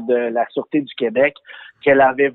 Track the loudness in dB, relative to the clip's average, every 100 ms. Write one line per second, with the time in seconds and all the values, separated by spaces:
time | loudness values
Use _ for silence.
0 | -2 -2 -2 -4 -4 -6 -4 -4 -6 -6
1 | -4 0 0 -2 -16 -20 -20 _ 0 4
2 | 4 2 -2